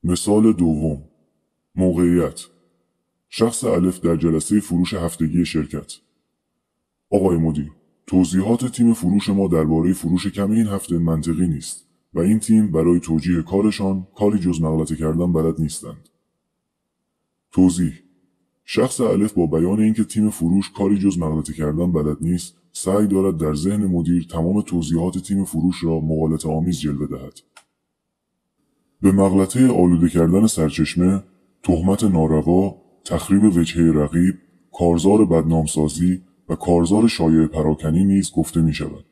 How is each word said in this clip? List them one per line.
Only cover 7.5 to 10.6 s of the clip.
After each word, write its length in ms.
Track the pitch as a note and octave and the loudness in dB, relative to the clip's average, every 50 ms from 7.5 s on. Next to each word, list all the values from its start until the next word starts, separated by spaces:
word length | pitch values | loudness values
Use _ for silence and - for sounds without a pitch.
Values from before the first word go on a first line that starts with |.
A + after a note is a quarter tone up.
| D2+ D2 C#2+ D2+ - _ _ _ _ _ _ | -2 -4 -6 -10 -12 _ _ _ _ _ _
توضیحات 580 | - - F#2 F2+ D#2+ F2 F#2+ F#2+ G#2+ A#2 A#2+ B2+ | -2 0 2 2 2 0 -2 0 0 -2 -2 -2
تیم 280 | B2+ A#2+ - A#2+ A#2 | -6 -2 0 2 2
فروش 360 | A2+ A2 - F2 G2 G2+ - - | 2 0 0 0 0 0 0 0
ما 200 | G2 G2+ G2 F2+ | 0 0 0 0
دربارهٔ 440 | E2+ D#2+ D#2+ D2+ D#2+ D#2+ E2 F2+ | 0 0 0 0 0 0 0 0
فروش 340 | F#2 F#2 - E2 F2+ F2+ F2 | -2 -2 -2 -2 -2 -2 -2
کم 240 | G2+ - G2+ G2 G2 | -4 -4 -4 -2 0
این 160 | G#2+ A2+ | 0 0